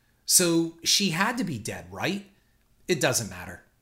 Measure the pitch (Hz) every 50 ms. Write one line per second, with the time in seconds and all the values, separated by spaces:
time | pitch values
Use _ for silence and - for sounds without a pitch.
0 | _ _ _ _ _ - - - 180 170 165 165 165 165 - - - - - -
1 | 202 185 156 170 196 233 254 240 226 170 139 107 - - 98 90 85 87 92 90
2 | 107 147 190 202 - - _ _ _ _ _ _ _ _ _ _ _ - 180 139
3 | 160 143 120 - 113 95 90 90 85 87 87 - _ _ _ _